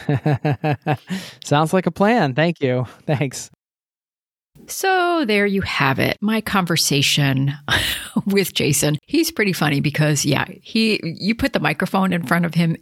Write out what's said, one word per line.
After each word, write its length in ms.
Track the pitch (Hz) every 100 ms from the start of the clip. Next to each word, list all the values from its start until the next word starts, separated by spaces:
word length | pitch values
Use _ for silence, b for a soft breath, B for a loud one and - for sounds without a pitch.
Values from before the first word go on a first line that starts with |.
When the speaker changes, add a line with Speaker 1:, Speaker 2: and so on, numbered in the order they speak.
| -
Speaker 1:
<laughs> 1400 | 143 151 131 151 135 156 143 - 143 - 185 - -
Sounds 280 | - 147 160
like 140 | 190 175
a 60 |
plan. 420 | - 202 240 151
Thank 260 | 127 165 165
you. 260 | 135 127 120 - -
Thanks. 460 | 143 139 120 - _ _ _ _ _ _ _ _ _ _ - -
Speaker 2:
So 580 | - 381 370 349 339 254
there 200 | 208 202
you 160 | 196
have 380 | - - 135 135
it, 180 | - -
my 200 | 202 220
conversation 1120 | 214 202 175 165 - 143 139 - 139 135 139 147 -
<laughs> 580 | - - - - - -
with 280 | 196 190
Jason. 440 | - 131 147 147 151 -
He's 260 | 294 330
pretty 220 | - 208
funny 260 | 170 151 143
because, 460 | 143 143 151 147 139
yeah, 200 | 139 - -
he, 380 | - 226 220 208
you 320 | 165 160 185 226
put 180 | 269
the 60 | -
microphone 540 | 151 151 185 190 190
in 120 | 175 170
front 200 | 170 175
of 80 |
him 220 | 165 170 165